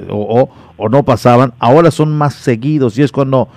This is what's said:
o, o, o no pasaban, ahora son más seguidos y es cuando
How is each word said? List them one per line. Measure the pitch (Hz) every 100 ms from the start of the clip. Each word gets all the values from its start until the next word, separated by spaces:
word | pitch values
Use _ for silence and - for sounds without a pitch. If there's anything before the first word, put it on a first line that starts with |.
| 90
o, | 104 104 117
o, | 131 - - -
o | 107
no | 135
pasaban, | 123 117 123 123 131 -
ahora | 120 147 170
son | - 156
más | 151 147
seguidos | - - 113 135 151 127 110
y |
es | 117
cuando | - 135 131 117